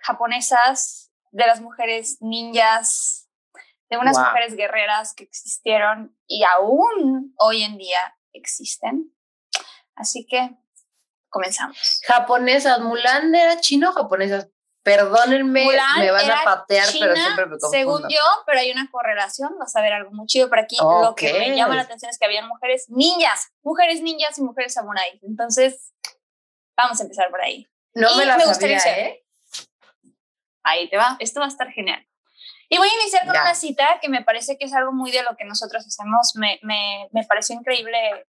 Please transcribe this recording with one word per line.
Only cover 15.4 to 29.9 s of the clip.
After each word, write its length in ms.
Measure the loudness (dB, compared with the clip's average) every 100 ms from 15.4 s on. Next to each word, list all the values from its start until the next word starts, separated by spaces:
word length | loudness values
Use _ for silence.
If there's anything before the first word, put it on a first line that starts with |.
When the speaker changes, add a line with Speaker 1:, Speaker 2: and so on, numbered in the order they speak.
| 2 2
Speaker 1:
Mulan 360 | 4 4 4 2
Speaker 2:
me 120 | 4
van 100 | 4
a 40 | 4
Speaker 1:
era 180 | 2
Speaker 2:
patear, 420 | 2 0 2 2 2 2
pero 140 | 2
Speaker 1:
china, 20 | 2
Speaker 2:
siempre 300 | 2 0 -4
me 60 | -4
confundo. 100 | -2
Speaker 1:
según 320 | 0 0 -2 -2
yo, 100 | 2 2 2 0
pero 140 | 0
hay 120 | 0
una 180 | -4 -6
correlación, 640 | -6 -4 -4 -4 -6 -10 -10
vas 160 | -6 -2
a 60 |
ver 120 | 0
algo 180 | -2 -8
muy 160 | -12 -2
chido, 220 | 0 2
pero 120 | 0
aquí 120 | -2 0
lo 360 | 4 4 4 2
que 160 | 0
me 180 | 0 0
Speaker 2:
Ok. 40 | 0
Speaker 1:
llama 180 | 0 0
la 40 |
atención 260 | -4 -10 -14
es 100 | -4
que 60 | -2
habían 220 | -2 -6
mujeres 380 | -8 -4 -4 -2
ninjas, 600 | 0 2 2 0 0 -8 _
mujeres 380 | -4 0 2 0
ninjas 360 | -6 -4 -6 -4
y 40 |
mujeres 300 | -6 -6 -6
samuráis. 480 | -6 -6 -6 -6 -8
Entonces, 720 | -10 -8 -2 2 0 0 -16 _ -20 -20 _ _ _ _ _ 0
vamos 240 | 0 -2
a 40 |
empezar 260 | -8 -4 -4
por 120 | -2
ahí. 260 | -6 -8 -14 _ _
Speaker 2:
No 180 | 0 2
Speaker 1:
Y 40 | 4
Speaker 2:
me 80 | 4
la 120 | 4
Speaker 1:
me 80 | 4
gustaría 340 | 2 2 2
Speaker 2:
sabía, 200 | 2 0
Speaker 1:
iniciar. 140 | -4 -8
Speaker 2:
¿eh? 80 | _ _ _ -18 -18 _ _